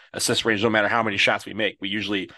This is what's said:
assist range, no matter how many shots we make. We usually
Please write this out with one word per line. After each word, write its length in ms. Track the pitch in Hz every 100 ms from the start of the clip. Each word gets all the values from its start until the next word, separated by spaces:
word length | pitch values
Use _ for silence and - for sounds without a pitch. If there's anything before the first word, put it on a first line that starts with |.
| -
assist 320 | 123 - 117 117
range, 180 | 104
no 60 | 113
matter 180 | 110 104
how 160 | 117
many 140 | 110 101
shots 280 | - 104 101
we 80 |
make. 240 | 98 104 -
We 100 | 95
usually 420 | 104 98 101 87